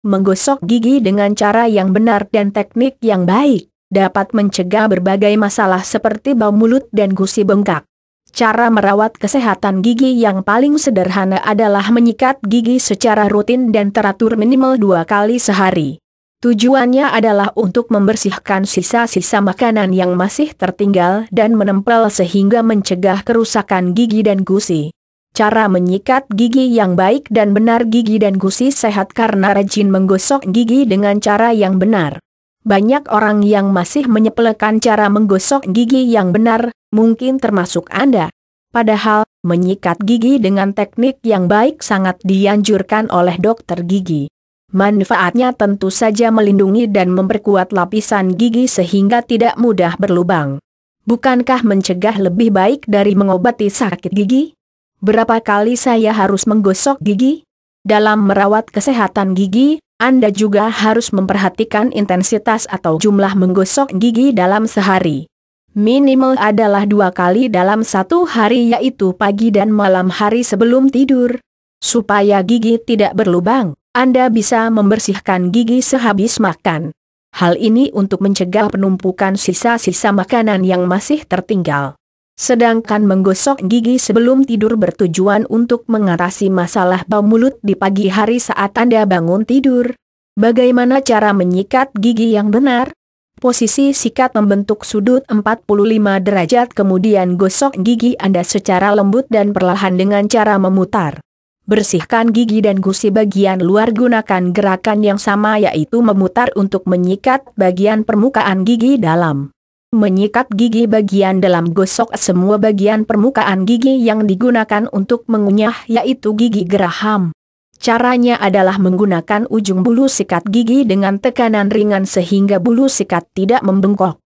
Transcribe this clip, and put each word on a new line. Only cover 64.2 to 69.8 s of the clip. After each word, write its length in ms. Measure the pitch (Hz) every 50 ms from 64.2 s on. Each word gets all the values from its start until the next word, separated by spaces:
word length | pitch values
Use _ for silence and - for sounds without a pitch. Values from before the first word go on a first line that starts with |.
| 262 285 247
dalam 320 | 196 180 185 196 214 220
sehari. 640 | - - 214 190 196 190 185 185 165 147 135 156 _ _ _ _ _ _ _ _ _
Minimal 640 | _ 208 208 220 247 277 285 277 262 262 262 262 262
adalah 480 | 254 208 214 208 208 226 208 202 202 202
dua 320 | 208 208 208 196 180 180
kali 320 | - 180 175 185 226 254
dalam 400 | 247 208 180 180 190 214 220 220
satu 400 | - - 190 190 - 339 349 359
hari, 480 | 320 - 233 214 208 240 247 240 233 226
yaitu 400 | - 247 262 247 - 202 185 185
pagi 400 | - 214 202 208 202 226 226 208
dan 160 | 202 202 214
malam 400 | 214 208